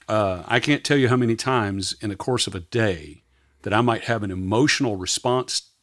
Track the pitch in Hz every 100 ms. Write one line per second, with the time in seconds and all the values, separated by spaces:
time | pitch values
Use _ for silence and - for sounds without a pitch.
0 | - 107 98 90 - 120 135 143 - 147
1 | 123 123 120 113 - 127 104 98 92 -
2 | 104 95 - 123 - 95 85 123 110 85
3 | 76 76 _ _ _ _ - 104 120 113
4 | - 117 101 92 95 113 147 - 127 98
5 | 90 - 127 127 - - - _